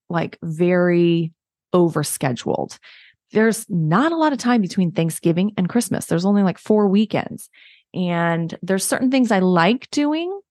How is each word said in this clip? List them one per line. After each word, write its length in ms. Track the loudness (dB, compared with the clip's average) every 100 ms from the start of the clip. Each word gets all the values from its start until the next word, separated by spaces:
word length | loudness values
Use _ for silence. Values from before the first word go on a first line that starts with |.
| -6
like, 280 | -4 -4 -8
very 920 | -8 -2 2 2 2 4 4 2 -2 -8 _ _ _
overscheduled. 1040 | 2 2 0 -4 -4 -4 -4 -4 -4 -6 -12 -20 -20 -20 _ _
There's 340 | 0 2 0 -4
not 420 | -2 0 2 2
a 60 | 0
lot 140 | 0
of 80 | 0
time 220 | 0 0
between 300 | 0 0 -2
Thanksgiving 600 | 0 -2 -2 0 0 0 -2
and 100 | -2
Christmas. 380 | -2 -2 -4
There's 200 | -2 -2
only, 180 | 2 2
like, 140 | 0 -2
four 300 | 0 2 2
weekends. 640 | 2 0 -2 -6 -12 -18 _ -20 _ _
And 640 | -6 -2 -2 0 -2 -4 -6
there's 240 | -4 -2
certain 240 | -2 -2 0
things 220 | 2 2
I 80 | 2
like 500 | 4 4 2 0 -4
doing, 500 | -2 -2 -2 -4 -8